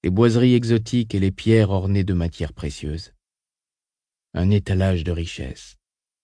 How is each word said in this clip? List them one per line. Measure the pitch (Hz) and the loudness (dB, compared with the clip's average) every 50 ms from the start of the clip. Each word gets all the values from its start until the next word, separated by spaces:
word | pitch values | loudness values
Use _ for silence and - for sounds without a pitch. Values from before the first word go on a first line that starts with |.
| - | -4
les | 87 | -2
boiseries | 90 107 120 117 110 120 123 127 123 | 2 4 4 4 4 4 4 4 4
exotiques | 120 120 113 117 110 110 - 123 123 113 110 - | 4 2 2 0 0 0 -2 -2 -2 -2 -2 -2
et | 98 | -2
les | 95 95 | 0 -2
pierres | - - - 113 113 110 107 95 | -2 -2 0 4 4 4 4 4
ornées | 98 92 92 98 98 101 92 | 2 -2 0 0 0 0 0
de | 101 92 | 0 -2
matières | 85 85 85 - - 85 73 - | -2 -2 -4 -4 -6 -10 -10 -8
précieuses. | - - 73 73 - - 76 76 80 - - _ _ _ _ _ _ _ _ _ _ _ _ _ _ _ _ _ _ _ _ _ _ _ _ - | -10 -10 -10 -10 -8 -10 -8 -8 -8 -12 -16 _ _ _ _ _ _ _ _ _ _ _ _ _ _ _ _ _ _ _ _ _ _ _ _ -6
Un | 87 90 98 | -2 0 2
étalage | 107 101 - - 98 92 95 95 92 85 78 | 2 0 0 0 -2 0 0 0 0 -2 -2
de | 87 | -4
richesse. | 85 85 82 85 - - 69 65 - - - - - _ _ _ _ _ _ _ _ _ | -4 -6 -6 -8 -10 -12 -12 -12 -12 -16 -20 -20 -20 _ _ _ _ _ _ _ _ _